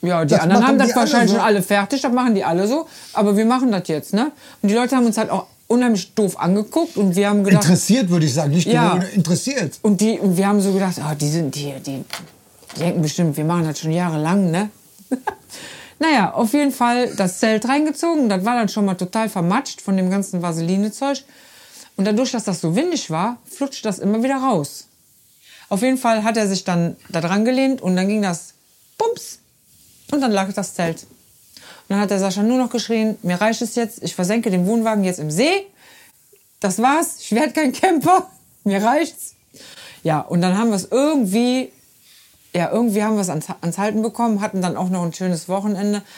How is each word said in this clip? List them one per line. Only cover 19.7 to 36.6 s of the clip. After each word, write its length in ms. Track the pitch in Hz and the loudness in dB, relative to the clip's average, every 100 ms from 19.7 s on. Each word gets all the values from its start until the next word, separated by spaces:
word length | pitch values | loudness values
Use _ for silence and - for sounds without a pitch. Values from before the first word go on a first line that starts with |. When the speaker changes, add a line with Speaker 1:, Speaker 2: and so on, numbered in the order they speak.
| - | -10
Speaker 1:
von 160 | - 190 | -2 0
dem 140 | 185 | 2
ganzen 320 | 196 196 180 | 0 -2 -4
Vaseline-Zeug. 800 | 175 165 165 190 208 214 277 277 - - - - - - - - | -2 -2 0 0 -2 -2 -4 -4 -8 -20 -20 -20 -20 -20 -20 -2
Und 100 | 196 | 0
dadurch, 260 | 214 262 | 2 0
dass 120 | 240 | -2
das 180 | 208 175 | -4 -4
so 140 | 165 175 | -2 0
windig 340 | 339 320 - | 0 -2 -4
war, 280 | 160 196 247 - | -4 -4 -6 -14
flutscht 340 | - 277 - | -6 -6 -4
das 140 | 214 190 | -6 -4
immer 240 | 196 220 | -2 0
wieder 140 | 254 269 | 0 0
raus. 480 | 262 202 143 - - _ _ _ _ _ - - - | 0 0 -2 -10 -20 _ _ _ _ _ -20 -20 -6
Auf 120 | 180 | 0
jeden 160 | 247 262 | 0 2
Fall 260 | 240 226 | 2 0
hat 140 | 214 226 | 0 0
er 100 | 208 | 0
sich 160 | 190 | 0
dann 320 | - 175 170 - - | 0 0 0 -4 -6
da 100 | 170 | -4
dran 220 | 170 196 220 | 0 0 2
gelehnt 360 | 254 269 262 | 2 2 0
und 140 | 180 185 | 0 0
dann 120 | 190 | 0
ging 140 | 214 | 0
das 320 | 202 170 - _ _ _ _ _ | -2 -4 -8 _ _ _ _ _
Bums 400 | 466 480 - - _ _ _ _ - _ - | -2 -2 -10 -18 _ _ _ _ -20 _ -4
und 100 | 294 | -2
dann 100 | 269 | 2
lag 200 | 202 190 | 2 0
das 220 | 202 190 - | -4 -6 -4
Zelt. 320 | 170 165 - - _ _ _ - | -4 -4 -12 -20 _ _ _ -20
Und 400 | - - _ 196 | -20 -20 _ -2
dann 40 | |
hat 100 | 208 | 0
der 80 | 196 | 0
Sascha 240 | 196 190 | 0 0
nur 160 | 214 254 | 0 2
noch 100 | 247 | 0
geschrien, 480 | 247 - 226 220 214 | -2 -2 0 0 -2
„Mir 180 | 180 180 | -4 0
reicht 220 | 208 226 | 0 0
es 100 | 233 - | -4 -2
jetzt, 280 | 233 - | -4 -4
ich 100 | - | -10
versenke 380 | - 180 226 233 | -4 -2 0 0
den 160 | 185 180 | 0 2
Wohnwagen 360 | 233 226 220 | 2 0 0
jetzt 160 | 190 175 | 0 -2
im 120 | 151 | -4
See. 340 | 151 277 392 392 _ - - - _ _ - _ _ | 0 2 2 -4 _ -20 -20 -20 _ _ -20 _ _